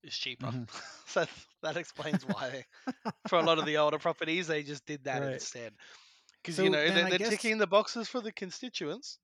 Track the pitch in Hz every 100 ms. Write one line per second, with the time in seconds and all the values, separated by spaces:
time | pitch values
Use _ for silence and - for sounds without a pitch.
0 | - - 131 123 120 127 117 - - -
1 | - - 156 - - _ 156 160 165 -
2 | 151 175 - - 131 131 - - - -
3 | 220 - - 175 165 160 151 151 151 151
4 | 170 156 160 165 165 156 143 143 - 147
5 | 135 131 139 131 - 127 113 107 - -
6 | - _ _ _ - 160 190 151 151 170
7 | 185 180 220 208 226 220 196 202 208 233
8 | 220 247 220 - 185 - 254 - 151 202
9 | - -